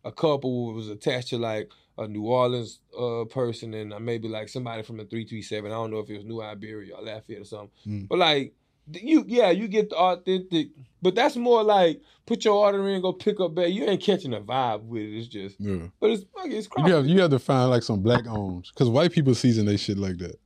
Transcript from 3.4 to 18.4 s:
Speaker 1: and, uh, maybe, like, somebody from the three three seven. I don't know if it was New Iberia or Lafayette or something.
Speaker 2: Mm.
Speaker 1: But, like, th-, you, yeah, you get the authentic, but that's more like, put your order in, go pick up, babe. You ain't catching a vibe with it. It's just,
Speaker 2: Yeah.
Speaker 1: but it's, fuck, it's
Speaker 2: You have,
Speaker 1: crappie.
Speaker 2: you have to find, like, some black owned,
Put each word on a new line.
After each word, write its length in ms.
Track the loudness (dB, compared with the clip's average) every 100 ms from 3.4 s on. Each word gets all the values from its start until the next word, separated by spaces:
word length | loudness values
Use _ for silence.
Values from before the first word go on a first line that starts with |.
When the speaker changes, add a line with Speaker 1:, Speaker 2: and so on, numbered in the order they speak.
| -4 -4 -10
Speaker 1:
and, 180 | -12 -12
uh, 60 | -10
maybe, 300 | -8 -6 -6
like, 200 | -10 -10
somebody 340 | -10 -10 -10
from 140 | -12 -14
the 80 |
three 220 | -10 -10 -8
three 160 | -10
seven. 280 | -8 -8 -6
I 40 |
don't 160 | -6 -6
know 80 | -6
if 100 | -8
it 80 | -12
was 80 |
New 160 | -12 -12
Iberia 540 | -12 -14 -14 -14 -16 -16
or 60 |
Lafayette 400 | -14 -14 -14 -16
or 20 |
something. 260 | -14 -16 -16 _ -10
Speaker 2:
Mm. 220 | -10 -2
Speaker 1:
But, 100 | 2
like, 360 | 2 2 -2 _ _ _ -20
th-, 140 | -10
you, 200 | 2 2 4
yeah, 220 | 4 4
you 180 | 4 2
get 220 | 0 0
the 60 | 2
authentic, 720 | 2 2 0 -2 0 -2 -2 -8 -20 _
but 120 | 2
that's 220 | 4 2 2
more 260 | 4 4
like, 380 | 6 6 6 2 _ _
put 200 | -4 0 4
your 80 |
order 340 | 6 4 4 0
in, 140 | 0
go 100 | -2
pick 280 | -2 0 0
up, 140 | 0
babe. 200 | 0 0
You 100 | 0
ain't 160 | 0 0
catching 300 | 2 0 0
a 80 | -6
vibe 440 | -4 -2 0 -2
with 180 | -6 -8
it. 160 | -8 -8
It's 100 | -10
just, 320 | -12 -12 -8
Speaker 2:
Yeah. 280 | -6 -4 -6 -2
Speaker 1:
but 100 | 0
it's, 140 | 0 -4
fuck, 120 | -12 -8
it's 220 | -8 -6 0
Speaker 2:
You 60 | 4
have, 100 | 4
Speaker 1:
crappie. 40 | 6
Speaker 2:
you 120 | 6
have 100 | 6
to 80 | 4
find, 300 | 2 2 4
like, 120 | 2
some 180 | 2 0
black 260 | 2 2 0
owned, 380 | -6